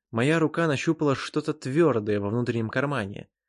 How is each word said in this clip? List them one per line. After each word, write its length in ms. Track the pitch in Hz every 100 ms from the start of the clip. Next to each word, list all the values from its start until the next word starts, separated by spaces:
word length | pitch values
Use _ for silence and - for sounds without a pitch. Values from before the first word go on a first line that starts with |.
| _
моя 280 | 113 131 165
рука 280 | 156 156 165
нащупала 480 | 139 - 160 147
что-то 400 | 131 - 156 147
твердое 640 | 147 135 139 165 117 104 104
во 120 | 101
внутреннем 380 | 117 120 117 110
кармане. 600 | 131 139 139 101 101 - _